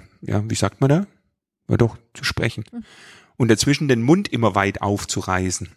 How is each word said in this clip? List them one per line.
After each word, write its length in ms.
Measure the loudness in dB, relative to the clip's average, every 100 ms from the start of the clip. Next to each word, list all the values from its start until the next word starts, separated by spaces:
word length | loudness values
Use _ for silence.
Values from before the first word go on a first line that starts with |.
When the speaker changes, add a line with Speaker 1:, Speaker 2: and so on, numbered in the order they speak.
| -6 _
Speaker 1:
ja, 200 | -4 -4 -2
wie 60 | -2
sagt 240 | -2 0
man 80 | 2
da? 180 | 2 0 _ _ _ _ _ -2
Ja, 100 | 2
doch, 200 | 2 -2 _
zu 100 | -8
sprechen. 400 | -6 -4 -6 -6 -12
Speaker 2:
Mhm. 120 | -14 -16 -20 -20 -20 _ -2
Speaker 1:
Und 140 | 2
dazwischen 360 | 4 2 0 2
den 120 | 2
Mund 260 | 4 2 2
immer 260 | 0 2 2
weit 260 | 0 -2
aufzureißen. 880 | -2 -4 -4 -6 -2 -2 -2 -4 -10